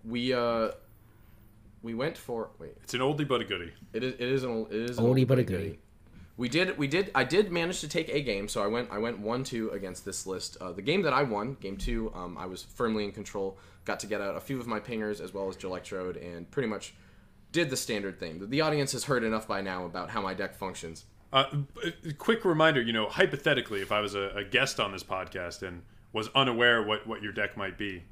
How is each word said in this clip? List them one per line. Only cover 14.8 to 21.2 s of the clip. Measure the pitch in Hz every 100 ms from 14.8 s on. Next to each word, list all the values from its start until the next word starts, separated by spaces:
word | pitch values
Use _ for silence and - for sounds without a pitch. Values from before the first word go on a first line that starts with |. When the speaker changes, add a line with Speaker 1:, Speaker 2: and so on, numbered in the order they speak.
| - 113 107 104
Speaker 1:
as | 87
well | 95 95
as | 90
Gelectrode, | 95 92 - 95 90 85
and | 87 85 87
pretty | - 117
much | 101 - - - - - - -
did | 160 160
the | 127
standard | - 107 98 87
thing. | 85 80
The, | 101
the | 139
audience | 156 151 135
has | 123 -
heard | 127
enough | 113 110 -
by | 98
now | 98 92 87
about | 92 90
how | 110
my | 95 95
deck | 95 -
functions. | 95 87 82 80 - -